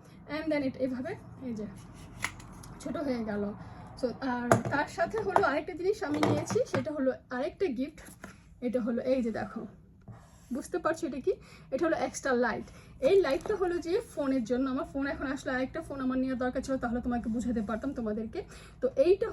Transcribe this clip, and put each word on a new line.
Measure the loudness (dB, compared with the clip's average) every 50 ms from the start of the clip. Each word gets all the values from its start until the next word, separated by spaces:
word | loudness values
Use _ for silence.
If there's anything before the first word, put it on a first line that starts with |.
| -12 -20 -20 -18 -12 -8 -6
and | -4 0 0
then | 2 2 2 0
এটা | -2 0 -2
এভাবে | -2 -2 -2 -4 -4 -6 -8 -10 -14 -14 -10 -8 -6
এই | -6 -6
যে | -6 -8 -10 -12 -16 -16 -16 -16 -16 -14 -10 -8 -8 -8 -8 -10 -14 -14 -14 -14 -14 -14 -12 -8
ছোট | -6 -4 -4 -2 0
হয়ে | 0 0 0 -2 -2
গেল। | -2 -2 -2 -4 -4 -8 -12 -14 -14 -14 -14 -14 -6 -2
So | -2 -2 -2 -2 -2 -2
আর | -2 2 4 4 4 4 4 2
তার | 0 0 0 0 0
সাথে | -2 -2 0 0 0 0
হলো | 2 4 4 4 4
আরেকটা | 2 2 -2 -4 -4 -2
জিনিস | 0 0 0 0 -2 -2
আমি | 0 2 2 2
নিয়েছি, | 2 2 0 0 0 0 0 0
সেটা | 0 -2 -2 -2 -2
হলো | 0 0 0 0 -2 -4 -6 -4
আরেকটা | -4 -4 -4 -2 0 0 0 0 -2
গিফট। | -4 -4 -6 -12 -16 -18 -18 -18 -18 -18 -18 -18 -20 -20 -10 -6 -2
এটা | 0 0 0 2
হলো | 0 0 0 2 2
এই | 2 2 2
যে | 0 -2 -2
দেখো, | -4 -6 -6 -8 -10 -10 -12 -16 -20 -20 -20 -20 -18 -18 -18 -18 -18 -20 -20 -16 -10 -6 -6
বুঝতে | -6 -4 -4 -2 0 2
পারছো | 2 0 0 -2 -4
এটা | -4 -2 0
কি? | 0 0 0 -2 -16 -20 -20 -8 -4 0
এটা | 2 2
হলো | 4 4 2 0
এক্সট্রা | 0 -2 -2 0 2 4 4 4
লাইট। | 2 2 -2 -6 -10 -14 -18 -18 -18 -2 2 6 8
এই | 8 8 8
লাইটটা | 6 4 2 2 0 0 2
হলো | 2 2 2 0 0
যে | 2 0 0 0 -2
ফোনের | -4 0 2 2 4 2 2 2
জন্য, | 2 2 2 2 0
আমার | -2 -2 -2
ফোন | -2 -2 -2 -2
এখন | -2 -2 -2 -2 -2
আসলে | -2 -2 0 0
আরেকটা | 0 0 -2 -4 -6 -6
ফোন | -6 -4 -2 0
আমার | 2 2 2
নেওয়া | 2 2 0 0 0
দরকার | 0 0 0 0
ছিল, | 0 0 0 0
তাহলে | 0 0 0 0
তোমাকে | 0 0 0 0 0 0
বুঝাতে | 0 2 2 2 0 0 0
পারতাম | -2 -2 -2 -2 -2 -2
তোমাদেরকে। | -2 -2 -2 -2 -4 -4 -6 -8 -8 -8 -12 -18 -18 -18 -4 0
তো | 0 4 6 8 8
এইটা | 8 8 6 4 2